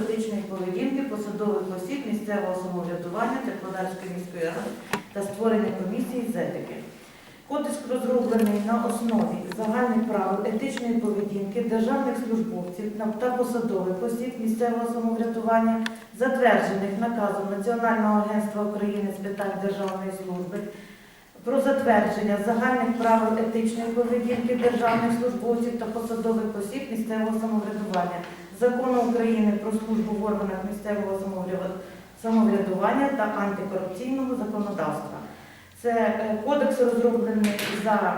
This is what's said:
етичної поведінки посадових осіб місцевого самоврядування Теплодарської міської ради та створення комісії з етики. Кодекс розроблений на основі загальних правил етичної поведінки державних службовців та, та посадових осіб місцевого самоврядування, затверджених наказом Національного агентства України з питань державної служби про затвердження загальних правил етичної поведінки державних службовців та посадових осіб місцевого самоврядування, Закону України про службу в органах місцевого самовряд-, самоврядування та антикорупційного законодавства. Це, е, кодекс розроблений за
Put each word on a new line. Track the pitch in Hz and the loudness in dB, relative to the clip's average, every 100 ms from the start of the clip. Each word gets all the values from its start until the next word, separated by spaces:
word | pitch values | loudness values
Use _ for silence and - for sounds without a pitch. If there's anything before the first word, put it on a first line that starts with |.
етичної | 214 220 220 202 190 | 0 -2 -2 -4 -4
поведінки | 190 180 185 269 277 | -4 -4 -2 0 0
посадових | 277 214 208 185 208 190 185 185 | -2 -4 -6 -2 0 0 -2 -6
осіб | 180 277 226 | -6 -6 -4
місцевого | 214 214 202 185 180 | -4 -2 -2 -2 -4
самоврядування | 185 180 170 170 175 202 240 262 - | -4 -4 -4 -6 -6 -2 -2 -2 -6
Теплодарської | 202 185 185 185 - 185 175 | -6 -8 -6 -6 -6 -8 -8
міської | 175 175 165 | -8 -4 -4
ради | 165 - - - - - | -4 -6 -8 -6 -8 -6
та | 202 | -6
створення | 196 202 226 214 - 185 | -6 0 2 4 2 -2
комісії | 185 240 - 254 226 | -2 -2 -2 -2 -2
з | 175 | -2
етики. | - - - 117 - - - - - - - | -4 -4 -8 -10 -14 -16 -20 -20 -20 -20 -4
Кодекс | 294 - - - | -2 -2 -4 -2
розроблений | 254 247 240 220 220 208 208 208 | -2 2 2 4 4 4 2 2
на | 233 - | 0 0
основі | - 233 220 - - - 214 | -2 0 2 2 -2 -6 -4
загальних | 220 247 240 220 214 | -2 0 2 2 2
правил | 202 185 202 233 | 0 0 0 0
етичної | 220 277 - 233 | -2 -2 -2 0
поведінки | 226 208 202 208 196 196 240 | 0 2 0 -2 -2 -2 -2
державних | 226 226 233 277 262 226 233 | 0 0 2 2 0 -2 -2
службовців | 220 208 180 180 - 214 214 | -2 -2 -4 -6 -6 -6 -4
та, | 220 | -4
та | - 247 | -2 0
посадових | 247 226 233 214 190 180 185 | 0 0 0 0 0 0 -2
осіб | 233 233 254 - | -2 -2 -4 -2
місцевого | 220 220 233 233 233 | -2 0 0 0 -2
самоврядування, | 233 226 226 233 226 226 226 226 226 220 - - - | -2 0 0 0 0 2 4 4 2 -2 -8 -14 -2
затверджених | 254 247 240 196 - 196 196 196 | 0 4 6 6 2 -2 -2 0
наказом | 233 226 202 196 196 202 | 0 0 0 -2 -2 -2
Національного | 240 233 233 220 214 214 208 | 0 2 2 4 4 4 2
агентства | 214 208 208 | 0 0 -2
України | 208 208 202 208 196 185 | -2 0 -2 0 -2 -4
з | 196 | -6
питань | 196 196 190 | -4 -4 -2
державної | 196 196 196 190 190 185 185 | -2 -2 -4 -4 -6 -6 -6
служби | 180 180 208 208 - - - - - - - | -6 -6 -6 -8 -12 -18 -20 -20 -20 -20 -8
про | 233 262 | 0 4
затвердження | 269 269 240 208 208 - 208 202 226 | 4 4 6 6 4 2 0 2 2
загальних | 226 254 247 233 226 | 2 2 2 0 2
правил | 226 226 220 220 | 4 6 4 2
етичної | 226 226 226 233 233 | 0 0 0 0 0
поведінки | 233 233 240 233 240 240 233 | 0 2 0 0 0 0 2
державних | 240 220 233 233 233 233 | 2 4 4 4 2 2
службовців | 247 - 233 233 240 233 | 0 0 0 2 0 -2
та | 220 | -4
посадових | 226 - 220 220 220 208 202 | -4 -4 -2 0 2 0 -2
осіб | 196 277 - | -4 -6 -4
місцевого | 220 220 220 220 220 | -4 -2 0 0 0
самоврядування, | 220 220 202 208 190 185 175 170 - - - 196 | 0 0 0 -4 -2 0 0 -4 -8 -14 -16 2
Закону | 240 240 254 247 | 2 4 2 2
України | 233 233 220 220 208 - | 4 2 4 4 4 2
про | 220 | 0
службу | 214 226 220 208 208 | -2 0 0 0 0
в | 208 | 0
органах | 202 196 185 202 | 0 -2 -4 -6
місцевого | 208 214 208 196 196 | -6 -4 -2 -2 -2
самовряд-, | 190 185 180 180 180 - - - - - | -4 -4 -4 -4 -4 -6 -10 -16 -20 -6
самоврядування | 226 226 208 196 190 185 208 269 277 262 | 2 4 6 4 2 2 2 4 2 2
та | |
антикорупційного | 214 208 202 190 190 190 180 185 254 269 254 233 | 0 0 -2 -2 -4 -4 -4 -6 -4 -2 -2 -2
законодавства. | 208 214 202 180 156 151 - - - - - - - - | -2 -4 -4 -2 -2 -4 -6 -10 -12 -16 -20 -20 -20 -4
Це, | 240 | 0
е, | 226 214 214 214 214 277 | 4 4 2 0 0 2
кодекс | 294 - - | 4 4 4
розроблений | 240 233 233 226 208 214 208 202 - 208 | 4 6 4 4 2 4 2 2 -2 0
за | 208 208 190 | 2 4 2